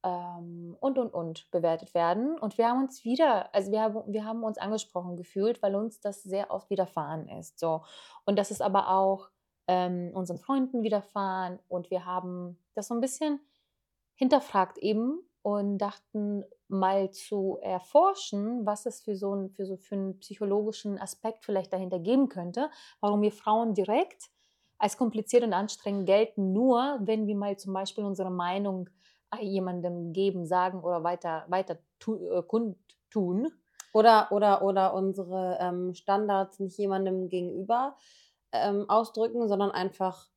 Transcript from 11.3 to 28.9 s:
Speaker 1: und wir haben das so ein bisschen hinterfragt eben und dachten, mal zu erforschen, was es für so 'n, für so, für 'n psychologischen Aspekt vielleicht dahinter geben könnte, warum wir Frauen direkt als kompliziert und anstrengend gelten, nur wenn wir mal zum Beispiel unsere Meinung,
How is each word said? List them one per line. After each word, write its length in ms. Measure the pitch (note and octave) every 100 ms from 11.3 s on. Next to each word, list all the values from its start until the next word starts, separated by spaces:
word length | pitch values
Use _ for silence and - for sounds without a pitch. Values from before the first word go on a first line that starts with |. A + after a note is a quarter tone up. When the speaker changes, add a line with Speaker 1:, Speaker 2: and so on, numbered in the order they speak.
| F#3 F3+ F3+ _
Speaker 1:
und 220 | F3+ F3
wir 140 | F#3
haben 540 | F3 F#3 F3+ F3+ F3 F3 _
das 140 | - G3+
so 60 |
ein 60 | A#3
bisschen 380 | B3+ - D#4 C#4+ _ _ _ _ _ _ _ _
hinterfragt 600 | C4 - - G3+ F#3 -
eben 420 | G#3 G#3+ B3 D#4+ - _
und 360 | G#3 G#3 G3+ G3
dachten, 680 | G3+ - _ G#3+ G#3 G3+ - _ _
mal 440 | G3 F#3+ G3 F#3+
zu 480 | F#3+ - G#3 F#3+ -
erforschen, 1040 | - F#3 - D4 F#4+ F#4+ - G3+ G#3 B3 G#3
was 200 | G#3 -
es 160 | -
für 120 | -
so 180 | F#3+ G3
'n, 160 | G3 F#3+
für 160 | G3 F#3+
so, 100 | F#3+
für 180 | _
'n 240 | G3 F#3+ F#3+
psychologischen 800 | - G3 G3+ G3+ G#3+ G#3+ G#3 G3+
Aspekt 460 | G3 - G#3+ A3
vielleicht 280 | - G3 F#3
dahinter 280 | F#3 F#3 F#3
geben 280 | E3+ C4 C4+
könnte, 420 | G3 F3 F#3 D4+ - - _
warum 220 | G#3 G#3
wir 80 | G#3
Frauen 440 | G#3+ - A3 A#3
direkt 560 | G#3 F#3+ A#3+ F#4+ - - _ _ _ _ _
als 180 | G#3 -
kompliziert 480 | A#3 G#3+ G#3+ A#3+
und 80 | A#3
anstrengend 540 | F3+ G#3 - G#3 G3+ F#3
gelten, 460 | G3+ A3 - F#3+
nur 460 | F#3+ B3+ A#3+ C4+ C#4
wenn 260 | G3 A3 G#3
wir 80 | G#3
mal 200 | G3+ G3
zum 160 | F#3+
Beispiel 300 | F#3+ F#3+ -
unsere 300 | G3+ F#3+ F#3
Meinung, 580 | F3+ F3 F#3+ G3+ F#3+ F3+